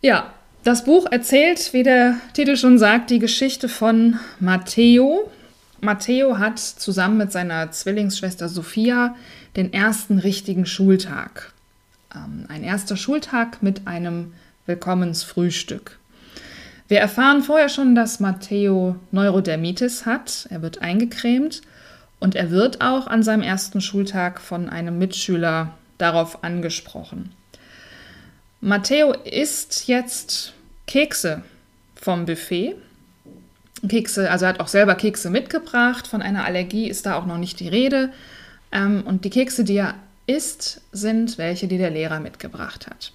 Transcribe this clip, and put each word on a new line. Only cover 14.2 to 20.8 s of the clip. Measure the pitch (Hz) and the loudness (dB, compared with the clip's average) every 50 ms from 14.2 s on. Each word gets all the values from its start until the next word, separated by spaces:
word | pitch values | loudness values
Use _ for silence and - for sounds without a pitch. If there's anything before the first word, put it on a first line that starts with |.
| 170 170 - - _ _ _ _ _ | -8 -10 -14 -20 _ _ _ _ _
Willkommensfrühstück. | - 175 175 - 185 185 180 180 175 170 160 - - - - 175 180 165 - - - - - - - - _ _ _ _ _ - - - - - - - - - - - - - | -6 -6 -4 -2 -2 0 0 0 0 -2 -6 -8 -6 -2 0 0 0 0 -2 -8 -10 -12 -14 -14 -18 -20 _ _ _ _ _ -20 -20 -20 -20 -20 -20 -20 -20 -20 -20 -20 -20 -4
Wir | _ 202 202 | _ 4 4
erfahren | - 202 202 - 262 277 277 285 277 | 4 4 2 2 4 6 6 4 4
vorher | 285 294 311 302 277 | 2 4 4 4 4
schon, | 277 - 277 254 247 | 2 2 4 6 6
dass | 240 226 226 - - | 6 4 0 -2 -2
Matteo | 202 196 185 185 - - 202 202 202 196 190 190 185 180 180 180 - _ | -2 -2 -2 -4 -6 -6 -2 0 2 2 2 2 2 0 -2 -4 -8 _
Neurodermitis | - 190 196 202 185 190 190 185 160 156 165 170 185 180 247 247 240 - - | -2 2 2 4 2 2 2 0 -2 -2 -2 -4 -2 -2 -2 -4 -4 -4 -4
hat. | 233 233 269 - - - - - - | -4 -4 -4 -4 -8 -12 -12 -10 -12
Er | 196 165 160 | -12 -10 -10
wird | 160 165 - | -10 -8 -8